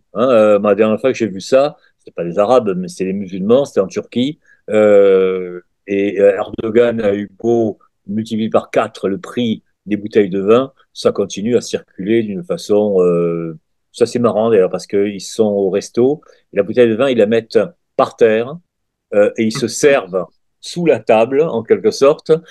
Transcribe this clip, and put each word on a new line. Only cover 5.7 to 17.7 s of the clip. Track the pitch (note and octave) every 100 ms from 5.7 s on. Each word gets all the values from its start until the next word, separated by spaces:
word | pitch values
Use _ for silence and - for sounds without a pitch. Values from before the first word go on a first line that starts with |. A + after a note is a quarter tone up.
| _ -
et, | G2 G2+ F#2
euh, | G2+ G2
Erdogan | G#2+ - A2+ A2 A#2+ A2+
a | G#2
eu | G2+ G2+ _
beau | A#2 A#2 A2 - _ _ -
multiplier | G#2 A2 G#2+ A2
par | A2 -
quatre | C3+ G#2+ - F#2+
le | F#2
prix | - - A#2+ G#2 _ _ F#2+
des | G2+
bouteilles | G#2+ A2+ G2+
de | G2
vin, | F#2+ A#2+ C3+ _ _
ça | - D#3+
continue | - - - G#2+ A#2
à |
circuler | - E2 - - F#2+ A#2
d'une | G#2+ F#2+
façon, | E2+ - - G#2 G#2+ F#2+
euh, | F2+ E2+ E2+ E2+ E2 D#2 _ _ _
ça, | - A#2
c'est | A#2+
marrant | A#2 G2+ A2+
d'ailleurs, | G#2 F2+
parce | F2+ -
qu'ils | G2+ G#2 G2
sont | - - G#2+ G2+
au | G2
resto, | F#2+ - A#2 B2+ D#3 _ _ _
et | G2+
la |
bouteille | F#2+ B2 A#2+
de |
vin, | G#2+ C#3
ils | A#2+
la | G#2
mettent | A2+ A2+ A2+ F#2+